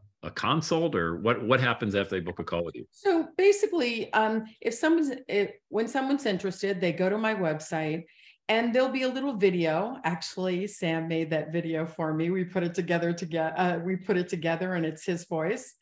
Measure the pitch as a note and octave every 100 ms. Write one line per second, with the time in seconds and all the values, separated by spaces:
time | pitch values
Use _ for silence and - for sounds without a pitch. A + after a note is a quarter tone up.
0 | - _ E2+ - A2 D#3 D#3 E3 E3 G#2
1 | E2+ E2+ A2 A#2+ A2 C3 B2+ A#2 G#2+ G2
2 | F#2+ F#2 E2+ F2 E2+ E2+ E2+ - - -
3 | G4+ E4+ D4+ - G4 G4+ G#4+ F4 B3 A#3
4 | - G#3+ A3 A3 A3 - A3+ A3+ D#4 E4
5 | D4 B3+ - G3+ G3 - - G#3 A3+ C4+
6 | C4 C#4 A#3 F#3 G3 F#3 G3 F#3+ F3 E3+
7 | F#3 G#3+ A3 G#3+ E3+ D3+ - D#3+ D#3 D#3+
8 | E3 _ - _ - A3 A#3+ A#3+ C4 C4+
9 | B3+ B3+ C#4 A3+ G3 F3+ D#3+ D#3+ G#3+ C4+
10 | D#3+ E3+ - - F#3 F3+ G3+ - F3 E3
11 | E3 D#3+ D#3+ D#3+ D3+ E3+ E3 D#3+ E3 -
12 | D#3+ D#3 E3+ F#3 F3+ F#3 E3+ F3 F3 E3+
13 | E3+ F3 E3+ E3 D#3+ D#3+ F3+ E3+ E3+ F#3
14 | F#3 F3+ F3+ F3 E3 E3 F#3 F3+ D#3+ D#3
15 | - E3+ - D#3+ D#3+ B3 - -